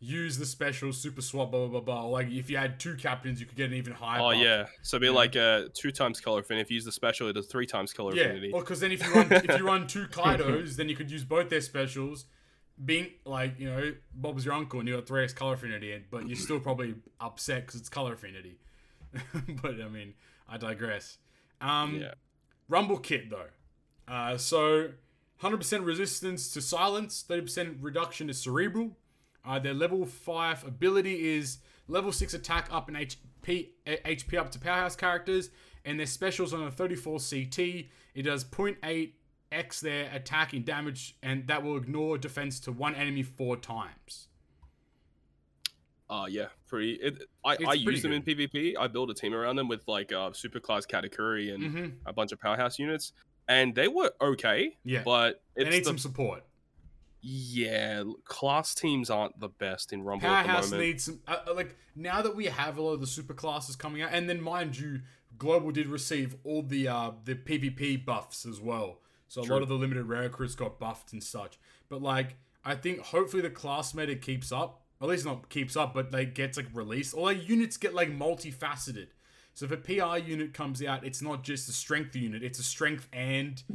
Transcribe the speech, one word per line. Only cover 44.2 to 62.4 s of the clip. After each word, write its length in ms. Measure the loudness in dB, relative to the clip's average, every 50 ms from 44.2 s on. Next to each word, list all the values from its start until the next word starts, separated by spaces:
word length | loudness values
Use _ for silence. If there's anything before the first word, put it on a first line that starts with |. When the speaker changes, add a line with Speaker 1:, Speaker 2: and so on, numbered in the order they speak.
| -18 -20 _ _ _ _ _ _ -20 -20 _ _ _ _ _ _ _ _ _ _ _ _ _ _ _ _ _ _ -8 -8 -8 _ _ _ _ _ _ -8
Speaker 2:
Uh, 180 | -6 -6 -6 -4
yeah, 200 | -4 -6 -6 -6 -10 -18 _
pretty. 280 | -8 -4 -2 -2 -2 -2
It, 280 | -2 -4 -4 -4 -6 -12 -20 _ _ 0
I, 80 | 0 0
Speaker 1:
It's 80 | 2
Speaker 2:
I 40 | 2
Speaker 1:
pretty 140 | 2 2 2
Speaker 2:
use 200 | 2 2 0 0
them 100 | 0 0
in 100 | -2 0
Speaker 1:
good. 140 | 0 -2 0
Speaker 2:
P 100 | 0 -2
V 0 | -2
P. 280 | -2 -2 -2 0 0
I 120 | 0 -2 0
build 220 | 0 -2 -2 -2
a 40 | -2
team 180 | -4 -2 -2
around 240 | 0 0 0 0 0
them 120 | 0 0 0
with, 180 | -2 -4 -2
like, 260 | -2 -2 -2 -2 -2
uh, 180 | -2 -2 -2 -2
Superclass 540 | -4 -8 -10 -8 -8 -8 -2 0 0 0 0
Katakuri 680 | 0 -2 -2 -2 -2 -4 -2 -2 0 0 -2 -2 -4 -4
and 80 | -4
Speaker 1:
Mm-hmm. 260 | -4 -4 -4 -6 -6 -8 -10 -10 -10
Speaker 2:
a 80 | -6
bunch 200 | -2 -2 -2 -2
of 80 | -4 -2
powerhouse 380 | 0 0 2 2 2 0 0 -2
units, 320 | -2 -2 -2 -2 -4 -8 -10 _ -20 _ _ _ _ 6
and 260 | 6 8 6 6 6
they 120 | 4 4 4
were 240 | 6 4 2 2 2 2
okay. 560 | 2 2 4 4 4 4 4 4 2 0 -2 _ -4
Speaker 1:
Yeah. 180 | -2 -2 0 4
Speaker 2:
But 380 | 4 6 6 6 4 4 0 _ _ _
Speaker 1:
They 80 | 2
Speaker 2:
it's 80 | 4 6
Speaker 1:
need 100 | 6 6
Speaker 2:
the 20 | 6
Speaker 1:
some 140 | 4 2 0
support. 460 | -2 -4 -2 -2 -2 -2 -2 -6 -12 -18 _ _ _ _ _ -20 -20 -20 -20 -20 -20 _ -20 -16
Speaker 2:
Yeah, 760 | -12 -10 -8 -8 -6 -4 -2 0 0 0 0 0 0 0 -2 -4 -4
l-, 100 | -6 -8 -10 _
class 500 | -12 -6 -2 0 2 2 2 2 0 -2
teams 340 | 0 0 2 2 2 2 2
aren't 280 | 2 2 2 0 -2 -8
the 120 | -10 -10
best 420 | -6 -6 -4 -4 -4 -4 -6 -6
in 100 | -6 -6
Rumble 240 | -4 -2 -2 0 2
at 160 | 4 4 4
the 60 | 4 4
Speaker 1:
Powerhouse 220 | 4 2 2 2
Speaker 2:
moment. 180 | 2 2 2 2
Speaker 1:
needs 160 | 0 0 -4
some, 160 | -6 -6 -10 -6 -6
uh, 80 | -6 -4 -2 -2
uh, 60 | -2
like, 220 | -2 -2 -6 -8 -16 -20 _ _
now 280 | -8 -4 -2 0 0
that 120 | 0 0 0
we 120 | -2